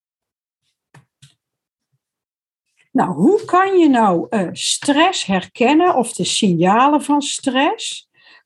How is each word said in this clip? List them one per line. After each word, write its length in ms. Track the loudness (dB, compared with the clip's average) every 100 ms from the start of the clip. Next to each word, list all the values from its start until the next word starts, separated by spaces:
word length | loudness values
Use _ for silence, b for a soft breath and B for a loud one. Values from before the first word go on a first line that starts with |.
| _ _ _ _ _ _ _ _ _ -20 _ _ _ _ _ _ _ _ _ _ _ _ _ _ _ _ _ _ _
Nou, 220 | -4 -2
hoe 320 | 0 2 2 0
kan 320 | 0 2 2
je 120 | 4
nou, 360 | 4 2 0 -2
eh, 180 | -4 -4
stress 760 | -6 -6 -4 0 2 2 0 -2
herkennen 720 | -4 -4 -2 2 4 2 0
of 180 | -4
de 100 | -6
signalen 800 | -6 -2 0 2 2 2 2 0
van 180 | 0 -2
stress? 880 | -2 -6 -4 0 -2 -2 -10 -14 _ b b b